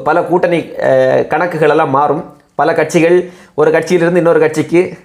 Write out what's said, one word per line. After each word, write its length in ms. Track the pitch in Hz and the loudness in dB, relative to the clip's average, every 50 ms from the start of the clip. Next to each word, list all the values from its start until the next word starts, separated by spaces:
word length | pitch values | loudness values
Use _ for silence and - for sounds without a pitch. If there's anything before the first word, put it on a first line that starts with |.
| - | -2
பல 200 | 143 156 175 165 | -2 -2 -2 0
கூட்டணி, 360 | 180 165 180 180 175 170 170 | 0 -2 0 0 0 -2 -2
அஹ், 680 | 135 - - - - 131 135 131 131 131 135 131 127 - | -4 -6 -10 -4 -2 0 2 2 2 2 2 0 0 -2
கணக்குகள் 420 | - 151 175 175 180 156 160 151 | -2 -4 -2 -4 -2 0 0 2
எல்லாம் 200 | 147 156 165 147 | 2 2 0 0
மாறும். 340 | 135 135 147 147 147 160 180 - - _ _ _ _ | 0 0 0 0 -2 -4 -6 -12 -18 _ _ _ _
பல 180 | - 143 160 165 | -2 -2 0 0
கட்சிகள் 440 | - 151 156 - 175 156 165 175 180 175 - - - - - _ | 0 -2 0 0 0 2 4 2 2 0 -2 -12 -20 -20 -16 _
ஒரு 180 | - 151 156 | 0 0 2
கட்சியிலிருந்து 500 | 156 160 160 156 175 180 165 170 175 180 160 | 2 0 0 0 0 0 0 2 0 2 2
இன்னொரு 160 | 165 165 156 | 2 2 2
கட்சிக்கு 420 | 160 156 156 156 147 - 160 170 185 - - - - | 2 0 0 -2 -6 0 0 0 0 0 -4 -16 -20